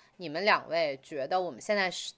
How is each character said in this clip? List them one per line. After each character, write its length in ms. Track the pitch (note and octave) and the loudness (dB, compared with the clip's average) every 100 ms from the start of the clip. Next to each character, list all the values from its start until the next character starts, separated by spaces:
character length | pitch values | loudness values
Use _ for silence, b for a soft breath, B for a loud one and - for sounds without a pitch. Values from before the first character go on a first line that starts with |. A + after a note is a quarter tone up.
| b - | b -12
你 140 | E3+ | -6
们 160 | D#3 G#3 | 0 4
两 240 | E3 - | 4 4
位 280 | D#3+ D#3 C3+ | 0 0 -2
觉 240 | - D3+ C3+ | -8 -6 0
得 140 | F#3 | 0
我 100 | F3 | 0
们 80 | A#2+ | -6
现 160 | - G#3 | -2 2
在 160 | F#3 | 2
是， 220 | - - | -2 -10